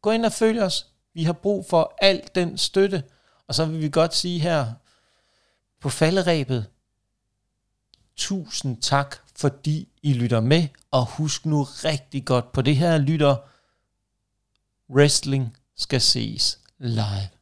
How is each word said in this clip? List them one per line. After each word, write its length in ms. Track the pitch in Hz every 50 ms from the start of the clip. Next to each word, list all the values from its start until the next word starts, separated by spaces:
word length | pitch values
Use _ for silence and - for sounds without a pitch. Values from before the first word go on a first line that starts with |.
Gå 80 | - 208
ind 140 | 220 226 226
og 80 | 214
følg 300 | - - 220 226 220 233
os. 240 | 202 180 156 - - _ _ _ _ _ _
Vi 100 | 165 160
har 80 | 165
brug 340 | 170 - - 202 208 190 190 -
for 240 | 180 165 160 - - -
al 240 | 196 196 190 - - - _
den 240 | 185 180 165 - -
støtte, 460 | - - - 190 196 202 196 170 139 _ _ _ _ _ _ _ _
og 80 | - 139
så 120 | 151 160
vil 140 | 156 160 160
vi 80 | 156 151
godt 260 | 143 165 165 165 -
sige 240 | - - 180 175 170
her 340 | 151 175 165 151 123 113 113 - _ _ _ _ _ _ _ _ _ _ _ _ _ _ _ _ _ _ _ _
på 80 | - 139
falderebet, 800 | - - 160 160 185 190 175 180 170 156 135 123 131 117 104 - _ _ _ _ _ _ _ _ _ _ _ _ _ _ _ _ _ _ _ _ _ _ _ _ - _ _ _ _
tusind 680 | - - - 196 190 156 - - - - 135 120 113
tak, 340 | - - 143 139 139 139 - - _ _ _
fordi 520 | - - 139 135 - - 151 151 156 - _ _ _
I 100 | - 147
lytter 280 | 135 120 120 110 120 113
med, 280 | 110 123 151 170 170 139 _ _ _ _
og 140 | - 131 123
husk 420 | - - - 156 151 - - -
nu 160 | 160 151 147
rigtig 640 | 139 139 - - - 156 151 139 139 _ - 139 135
godt 280 | - 131 123 120 -
på 100 | - 147
det 140 | 135 165 151
her, 220 | 131 170 170 165 156
lytter. 380 | 139 139 160 147 151 143 139 - - _ _ _ _ _ _ _ _ _ _ _ _ _ _ _ _ _ _ _ _ _ _ _ _ _ _ _ _ -
Wrestling 680 | 131 135 143 143 - - - 139 135 139 131 113 - _ _ _ _
skal 240 | - - - 135 123
ses 600 | - - - 120 113 110 110 127 - - - _ _ _ _ _
live. 500 | 131 120 117 110 107 101 101 98 98 95 _ _